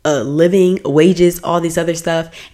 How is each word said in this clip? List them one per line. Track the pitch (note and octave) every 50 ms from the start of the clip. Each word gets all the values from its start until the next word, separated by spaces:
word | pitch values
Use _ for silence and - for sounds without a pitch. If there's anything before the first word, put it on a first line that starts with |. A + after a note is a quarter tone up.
| _
uh, | D3+ D3 C3+ A2
living, | C3+ C#3+ D3+ E3 F3 F#3 G3 F#3 F3+ F#3 - -
wages, | D3 C#3 D3+ D#3+ F#3 F#3 E3+ F3 F3 F3 F3 -
all | - E3 E3+
this | E3 E3+ E3 F3
other | E3+ E3+ E3
stuff. | E3 - F3 E3 E3 E3 E3 - - - -